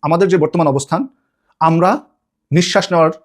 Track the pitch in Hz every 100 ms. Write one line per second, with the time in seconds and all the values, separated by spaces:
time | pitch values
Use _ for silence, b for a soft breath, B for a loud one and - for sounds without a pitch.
0 | 147 170 190 180 151 175 156 135 - 170
1 | 269 _ _ _ _ _ 165 165 180 254
2 | _ _ _ _ _ 156 180 180 170 175
3 | 160 165